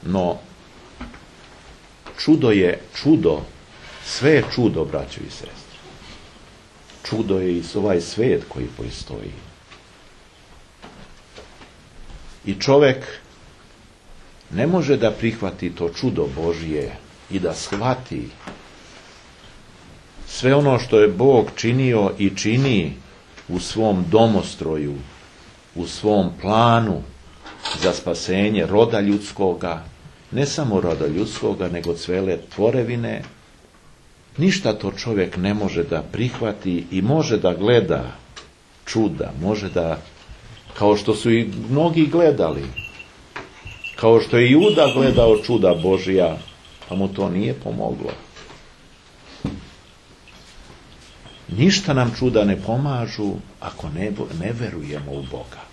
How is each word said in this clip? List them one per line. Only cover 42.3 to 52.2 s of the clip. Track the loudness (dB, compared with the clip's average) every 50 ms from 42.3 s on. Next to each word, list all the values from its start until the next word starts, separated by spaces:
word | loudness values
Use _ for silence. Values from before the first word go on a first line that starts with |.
| 6 4 2 0 0 -4 -6 -8 -10 -12 -14 -16 -18 -20 -20 -20 -20 -20 -20 -18 -18 -16 -16 -16 -20 -20 -18 -18 -18 -14 -14 -14 -10
kao | 0 6 6 6 6
što | 6 4 2 4
je | 6 6
Juda | 6 6 6 6 4 6 4 4 4
gledao | 4 2 4 6 6 6 6 6 4 4
čuda | 0 0 2 4 4 2 4 2
Božija, | 2 2 2 0 0 2 2 2 2 0 -4 -10 -16 -20 -20 -20 -20 -20 -20 -14 -8
pa | -4
mu | -4 -4 -4
to | -2 -2 -4 -2
nije | -2 -2 -2 -2 -4
pomoglo. | -6 -8 -8 -6 -4 -4 -4 -6 -6 -8 -10 -10 -12 -14 -20 -20 -20 -20 -20 -20 -20 -20 -20 -20 _ -20 -20 -20 -20 -20 -20 -20 -20 -20 -20 -20 -8 -8 -8 -8 -8 -16 -18 -20 -20 -20 -20 -20 -20 _ -20 -20 -20 -20 -20 -20 -20 -20 -20 -20 -20 -20 -20 -20 -20 -20 -20 -20 -20 -20 -20 -20 -20 -20 -20 -20 -20 -16 -10
Ništa | 0 4 4 4 4 4 0 0 2
nam | 2 2 0 0
čuda | 0